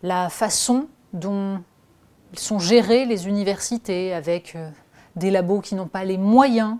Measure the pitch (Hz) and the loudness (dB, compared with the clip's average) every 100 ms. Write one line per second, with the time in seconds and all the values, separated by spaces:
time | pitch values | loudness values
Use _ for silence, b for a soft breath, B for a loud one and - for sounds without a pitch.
0 | 180 180 180 - 220 - - 247 302 _ | -2 -2 -2 -2 -2 -2 2 0 0 _
1 | _ 180 180 202 196 196 175 _ _ _ | _ -8 -4 -4 -4 -6 -10 _ _ _
2 | _ _ _ - - 214 170 233 202 233 | _ _ _ -12 -4 -2 4 4 4 2
3 | 262 214 175 202 196 196 - 233 - 180 | 2 -2 -2 -2 -2 -4 -4 -6 -4 -4
4 | 185 175 151 175 - 165 160 151 _ b | -4 -6 -4 -4 -4 -14 -14 -16 _ b
5 | b - 185 196 180 202 - 190 180 196 | b -4 2 2 2 0 -2 -6 -6 -6
6 | 190 190 196 233 277 226 214 233 | -4 0 6 6 6 4 0 -4